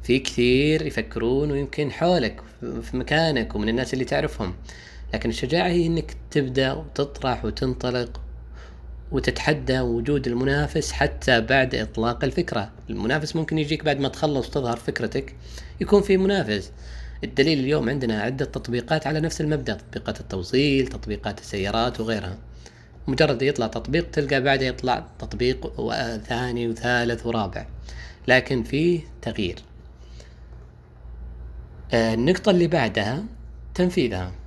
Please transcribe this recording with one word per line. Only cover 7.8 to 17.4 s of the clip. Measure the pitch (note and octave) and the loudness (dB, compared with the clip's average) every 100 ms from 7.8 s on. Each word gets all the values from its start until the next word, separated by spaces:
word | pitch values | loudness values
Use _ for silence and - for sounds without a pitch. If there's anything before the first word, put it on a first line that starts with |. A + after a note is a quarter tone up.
| B2+ B2 A#2 - - - - - - - - - - | 0 0 -2 -6 -12 -12 -14 -16 -16 -16 -14 -14 -2
وتتحدى | C3+ C3 B2 D#3 D3 B2+ C3 | 0 0 0 2 2 2 2
وجود | B2 A#2 A#2+ C#3+ B2+ | 2 0 2 0 2
المنافس | A#2+ C3+ C#3+ C#3+ D#3+ - | 0 2 2 2 0 -2
حتى | - D3 - - A#2 | 0 0 2 4 4
بعد | A2 C3+ C3 | 6 4 4
إطلاق | B2+ G#2+ - A2+ A#2 | 0 -2 0 0 0
الفكرة. | C#3 - - A2+ G2+ - - | 0 0 -2 -2 -4 -10 -8
المنافس | G#2 G#2+ D3+ D3+ D#3+ | -2 0 0 0 -2
ممكن | D#3 D#3 | 0 0
يجيك | D3 D#3 | 0 0
بعد | D3+ C#3 | 2 2
ما | C3+ | 0
تخلص | - D3+ C#3 A2+ | 0 0 2 0
وتظهر | D3 B2 A#2+ | -2 0 -2
فكرتك، | - - A#2 C3+ - - - - - - | -2 -2 -2 -2 -6 -14 -14 -14 -14 -6
يكون | F#3+ G3+ | 4 4
في | G3+ F#3 | 6 4
منافس. | F#3+ G3+ A2+ G#2 F#2 - - - - - | 6 4 2 0 -2 -14 -14 -12 -12 -8
الدليل | A2+ C3+ | -4 2